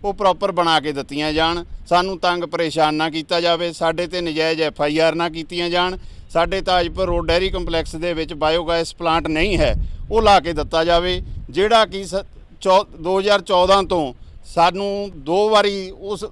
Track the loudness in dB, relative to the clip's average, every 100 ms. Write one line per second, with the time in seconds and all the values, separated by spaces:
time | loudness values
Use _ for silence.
0 | -4 0 2 2 0 2 2 2 0 -6
1 | -6 -4 -2 0 0 -2 -8 -14 0 0
2 | 2 -2 -2 -2 -4 -2 -2 2 0 2
3 | -2 -4 -2 0 0 0 -2 -2 -2 -2
4 | -4 -4 -4 -2 0 0 -2 0 0 2
5 | 2 2 -4 -4 -8 -6 -2 0 0 -4
6 | -12 -16 -4 0 0 -2 0 0 0 -2
7 | -2 -2 0 0 0 -4 -2 -4 -4 -6
8 | -4 -4 -6 -2 0 0 0 -2 -2 -4
9 | 0 0 0 -2 0 2 2 0 -4 -8
10 | -2 2 6 6 4 -4 -2 0 2 2
11 | 2 -4 -6 -10 -6 0 4 4 4 -2
12 | -6 -8 -8 -20 -20 -4 4 4 2 -8
13 | 0 0 4 2 4 2 6 4 4 -2
14 | -2 -8 -18 -20 -6 2 2 2 -4 -4
15 | -6 -10 -2 2 4 4 2 -2 -10 -12
16 | -10 -10 -10